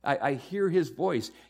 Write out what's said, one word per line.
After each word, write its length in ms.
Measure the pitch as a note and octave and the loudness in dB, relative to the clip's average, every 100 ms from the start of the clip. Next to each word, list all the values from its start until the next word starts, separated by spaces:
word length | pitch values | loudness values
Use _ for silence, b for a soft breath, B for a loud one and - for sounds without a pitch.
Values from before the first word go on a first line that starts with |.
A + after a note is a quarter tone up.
I, 160 | - C#3 | 0 0
I 160 | C#3 | 0
hear 340 | C3+ - G3 G3 | -2 -4 -2 2
his 200 | F3+ D#3+ | 2 2
voice. 420 | - F#3+ C#3 A2 B B | 0 0 0 -4 B B